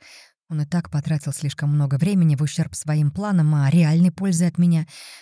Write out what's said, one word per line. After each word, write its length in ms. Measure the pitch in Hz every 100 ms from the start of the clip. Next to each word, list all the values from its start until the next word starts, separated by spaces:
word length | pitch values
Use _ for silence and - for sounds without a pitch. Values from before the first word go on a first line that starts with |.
| - - - _ -
Он 120 | 156
и 40 | 147
так 260 | 175 -
потратил 420 | 147 147 156 -
слишком 400 | - 143 - 143
много 220 | 147 143 135
времени 400 | 165 196 165 139
в 60 |
ущерб 340 | 151 - 160 -
своим 360 | - 151 147
планам, 440 | 147 208 185 151 151
а 140 | 139
реальной 420 | 170 156 160 180
пользы 340 | - 196 170 175
от 120 | 170
меня 300 | 175 165 160 - - -